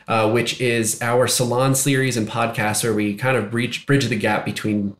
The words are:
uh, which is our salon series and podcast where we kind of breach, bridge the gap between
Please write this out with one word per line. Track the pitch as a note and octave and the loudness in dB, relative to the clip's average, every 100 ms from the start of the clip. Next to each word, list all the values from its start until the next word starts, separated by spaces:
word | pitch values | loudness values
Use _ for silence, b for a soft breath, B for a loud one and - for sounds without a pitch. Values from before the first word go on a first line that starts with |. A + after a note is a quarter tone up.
| - | -4
uh, | A2+ G#2+ | 0 2
which | A#2 A#2 - | 2 0 -2
is | B2+ A#2 A2 - | 0 0 -2 -2
our | A#2 A#2+ B2 | 0 2 2
salon | - A#2+ A#2+ C3+ C3+ | 2 0 2 2 2
series | D3 C3+ C3 A#2+ | 2 2 2 0
and | G#2+ | -2
podcast | A#2 A#2 A#2 G#2+ G#2 | -2 -2 -2 -2 0
where | A#2+ | 0
we | G#2+ G#2 G2+ | 0 0 0
kind | B2+ B2 | 0 0
of | G#2 | 0
breach, | A#2 B2 - - | -2 -4 -4 0
bridge | C#3 A#2 | 2 2
the | A2 | 0
gap | A2 G#2+ - | 0 0 -2
between | G#2 A2 G#2 G2+ - | -4 -2 -2 -2 -6